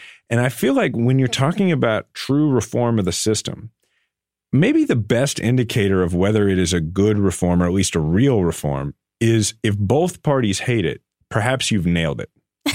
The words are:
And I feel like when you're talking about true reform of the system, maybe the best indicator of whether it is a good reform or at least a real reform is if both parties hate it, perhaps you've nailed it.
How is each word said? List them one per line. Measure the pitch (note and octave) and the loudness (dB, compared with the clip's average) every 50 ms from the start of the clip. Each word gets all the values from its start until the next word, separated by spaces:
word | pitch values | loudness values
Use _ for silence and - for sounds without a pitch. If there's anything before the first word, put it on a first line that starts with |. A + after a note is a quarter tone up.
| - - - - _ - | -14 -20 -20 -20 _ -4
And | A#2 A#2 | -2 0
I | B2 C3 | 0 0
feel | - - - B3 C#4 | -2 -2 -2 0 0
like | C4+ G#3+ - A#2 | 0 0 0 -2
when | A2+ A#2 B2 C3 C3+ | 0 0 0 2 2
you're | C3 A#2+ | 0 0
talking | - - C3+ D3 F3 - G3 F#3 E3 | 0 0 -2 0 0 0 0 0 2
about | C3 B2+ A#2 A2 G#2 - _ - | 0 0 0 0 -2 -4 _ -12
true | - - - C3+ D3 D#3 D3+ | -10 -4 -2 0 2 2 2
reform | C3 A#2+ G#2+ - - B2 A#2+ A#2 A#2 A2 | 2 0 0 -2 -2 -2 0 0 0 0
of | F#2+ | 0
the | F2 E2+ | 0 -2
system, | - - G#2+ G#2+ - - - - - - A2 - _ _ _ _ _ _ _ _ _ _ _ _ _ _ _ - | -2 -2 -2 -2 -2 -4 -8 -10 -12 -14 -18 -20 _ _ _ _ _ _ _ _ _ _ _ _ _ _ _ 0
maybe | C3+ E3+ B3 D#4 E4 D4+ | 2 2 4 2 2 2
the | C4+ D#3+ | 0 0
best | A#2+ G2 - B2 A#2 C3+ C#3 - - | -2 0 0 0 0 0 -2 -2 -2
indicator | - A2 B2+ B2+ B2 A2 - A#2 G2 G2 G2 F#2 F2+ | -2 0 0 0 0 0 0 0 2 2 2 2 2
of | E2+ F2+ | 2 2
whether | F2 F#2+ G2+ A2 G#2+ G#2 G2 | 2 2 2 2 2 2 2
it | F#2+ F#2 | 2 2
is | F2+ D#2+ F2+ | 2 0 0
a | F2 | -2
good | D#2+ D#2 F#2 F#2+ G2 G#2+ G#2+ G#2 | -2 -2 0 2 2 2 2 2
reform | G2+ F#2+ F2 - F#2 F2 F2 F2+ F2+ | 2 0 0 0 0 0 2 2 2
or | |
at | F2 F2+ | 2 0
least | G2 F#2 - - | 0 0 0 -2
a | E2+ | -2
real | D#2 D#2 E2+ G2 C3 C#3+ B2+ G#2 F2+ | 0 0 2 2 2 2 2 2 2
reform | E2 D#2+ - - D2 C#2+ C2+ C#2 C#2+ - _ _ _ _ - | 0 -2 -4 -6 -6 -6 -4 -6 -8 -10 _ _ _ _ -2
is | A2+ A2+ A2+ A2+ G#2 - - _ - | 0 2 2 2 0 -2 -4 _ -2
if | A2 G2+ | -2 -2
both | G2+ G#2 F#2+ A#2+ D3+ F3 F3+ - - - | 0 0 0 2 2 0 0 -4 -4 -2
parties | D#3 C#3+ C3+ A#2+ G#2 F#2+ - | 0 0 0 0 0 -2 -2
hate | - - B2 A2+ F2+ | -2 -2 -2 0 -2
it, | D2+ B1+ - _ _ _ _ _ - | -2 -4 -8 _ _ _ _ _ -6
perhaps | - A2 G#2 B2 C3 B2 - - A2+ | -4 -2 -2 -2 -2 -2 -2 -2 -2
you've | G2+ D#2+ | 0 0
nailed | F2 F2 E2+ E2 D#2 C2+ - | 0 0 0 0 -2 -4 -6
it. | - - _ _ _ _ _ _ - D4 - | -10 -12 _ _ _ _ _ _ -8 -6 -6